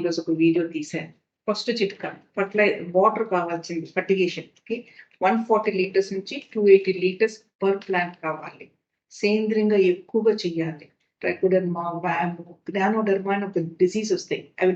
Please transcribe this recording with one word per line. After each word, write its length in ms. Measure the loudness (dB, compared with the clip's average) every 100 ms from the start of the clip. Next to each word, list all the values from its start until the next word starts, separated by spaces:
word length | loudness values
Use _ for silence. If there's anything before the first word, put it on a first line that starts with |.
ఈరోజు 180 | -2 -2
ఒక 100 | -2 2
వీడియో 240 | 4 2 -2
తీశాను. 340 | -6 -8 -8 -10 -16 _ _ -6
ఫస్ట్ 220 | -4 -4 -2
చిట్కా, 300 | -4 -4 -12 -12 _ -6
ఫర్టిలై-, 380 | -2 2 2 0 -2 2
వాటర్ 280 | 2 2 -2
కావాల్సింది 520 | -2 -2 -6 -6 -8 -6
ఫర్టిగేషన్ 560 | -4 0 0 0 -4 -12 _ -10
కి 80 | -10 -10 -20 -20 _
వన్ 160 | 0 0 2
ఫార్టీ 260 | 0 2 -2
లీటర్స్ 300 | 0 0 -2 -6
నుంచి 180 | -8 -12 -8
టూ 80 | 2 8
ఎయిటీ 180 | 8 6 0
లీటర్స్ 340 | -2 0 -2 -2 _ _
per 100 | -2 -2 -2
plant 260 | -2 -4 -6
కావాలి. 420 | -8 -8 -12 -18 -20 _ _ _ _ -4
సేంద్రియంగా 580 | 0 2 2 2 2 4 4
ఎక్కువగా 420 | 2 -2 0 2 2
చెయ్యాలి. 460 | -2 -2 -4 -6 -16 _ _ _
ట్రైకోడర్మా, 640 | -4 0 2 2 2 -2 -6 -4 -4
వ్యామ్, 300 | -2 -2 -6 -14 -16 -8
గ్రానోడర్మా 680 | -2 0 0 0 0 0 -2
అని 100 | -2
ఒక 160 | -4 -4 0
డిసీజ్ 300 | 0 2 -2 -4
వస్తాయి. 260 | -4 -8 -8 -2
అవి 140 | 0